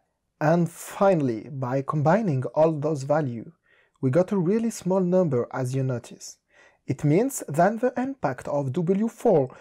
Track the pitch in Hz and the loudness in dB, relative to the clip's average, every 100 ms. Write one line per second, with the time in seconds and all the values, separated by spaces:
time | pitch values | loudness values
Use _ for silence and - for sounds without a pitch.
0 | _ _ _ _ 151 175 170 - - - | _ _ _ _ 2 2 0 -4 -16 2
1 | 196 175 135 110 - 139 127 135 135 156 | 4 4 2 -2 -8 -8 -4 -2 -2 0
2 | 147 202 220 131 127 151 160 156 147 151 | 2 2 2 -2 -2 2 2 2 -2 -4
3 | 135 151 143 117 - - _ _ _ _ | 0 0 0 -6 -12 -18 _ _ _ _
4 | 131 147 185 202 165 220 226 - 175 190 | 0 2 2 0 0 0 -2 -4 -2 0
5 | 175 185 175 123 - 131 127 131 131 120 | 2 2 2 0 -2 -4 -4 -2 -2 -4
6 | - - - - _ _ _ _ - 135 | -8 -18 -20 -20 _ _ _ _ -8 -2
7 | 147 156 262 - - 147 185 220 254 254 | 2 2 2 -2 -4 2 2 2 -2 -2
8 | 262 269 - - - 143 135 139 165 196 | -4 -4 -6 -6 -4 -4 -2 -2 0 0
9 | 226 - 247 165 127 - | -2 0 2 4 2 -4